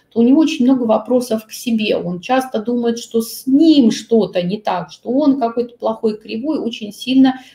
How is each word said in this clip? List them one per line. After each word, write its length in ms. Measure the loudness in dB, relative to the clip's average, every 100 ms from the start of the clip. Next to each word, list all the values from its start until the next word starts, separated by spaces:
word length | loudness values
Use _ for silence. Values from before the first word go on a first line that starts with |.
| _
то 60 | 0
у 40 |
него 180 | 4 4
очень 240 | 2 2
много 180 | 2 2
вопросов 640 | 2 0 2 -2 0 -6 -6
к 60 |
себе. 440 | -12 -4 -2 -2 -2
Он 220 | -4 -8
часто 380 | -2 -2 -2 -6
думает, 400 | -4 -2 -2 -4
что 240 | -4 -4
с 240 | -4 -8 0
ним 460 | 4 6 6 4
что-то 500 | 2 0 0 2 -2
не 160 | -4 -4
так, 320 | -4 -4 -8
что 180 | -12 -4
он 280 | 0 2 2
какой-то 380 | -2 -2 -6 -6
плохой, 400 | -6 -2 -4 -4
кривой, 400 | -8 -6 -4 -4
очень 340 | -4 -8 -14
сильно 480 | -12 0 4 4 2 -14